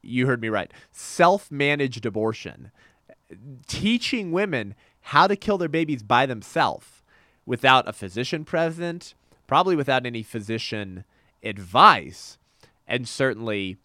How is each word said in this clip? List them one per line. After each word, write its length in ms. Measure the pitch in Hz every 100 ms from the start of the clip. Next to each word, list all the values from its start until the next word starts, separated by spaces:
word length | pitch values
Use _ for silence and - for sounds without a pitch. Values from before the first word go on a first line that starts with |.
You 240 | - 123 131
heard 160 | 123
me 80 | 113
right. 240 | 104 87 - -
Self-Managed 1160 | - - - 175 196 - 143 143 147 139 113 113
Abortion. 640 | 107 110 113 - 60 - _ _ _ _ - _ 90 127 127 -
Teaching 640 | - 202 240 - 247 185
women 420 | 170 208 139 101 101 _ _
how 260 | - 147 190
to 80 | 196
kill 240 | - 202
their 100 | 170
babies 320 | 160 156 139
by 240 | 104 123 135
themselves 760 | 117 - 165 127 - - _ _ _ _ _ -
without 420 | 123 135 131 -
a 60 |
physician 520 | 104 98 95 127 165 156
present, 680 | 170 165 165 170 175 - _ _ _ _
probably 300 | 139 185 170
without 320 | 139 131 123
any 160 | 117
physician 800 | 107 117 101 113 - 110 98 92 - _ _ _
advice, 960 | 104 101 90 110 202 135 71 - - - _ _ _ _ _
and 200 | 123 120
certainly 680 | - 135 107 113 104 95 92